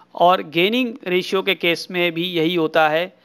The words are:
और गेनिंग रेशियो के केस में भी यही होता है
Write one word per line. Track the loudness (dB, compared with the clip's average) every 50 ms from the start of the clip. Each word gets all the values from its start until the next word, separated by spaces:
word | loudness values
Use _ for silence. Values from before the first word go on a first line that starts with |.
| -20 _ -2
और | 2 4 4 4 4 0 -4
गेनिंग | 0 0 2 2 2 0 -2 -2 -6 -10 -6 -2
रेशियो | -2 -2 -2 0 -2 -2 0
के | -2 -4
केस | -2 0 -2 -2 -2 -4 -8
में | -4 -2 -2 -2 -2
भी | -4 -6
यही | -4 -2 -2 0 0 0
होता | 0 -2 0 2 2 2 2
है | 2 -2 -4 -4 _ _ _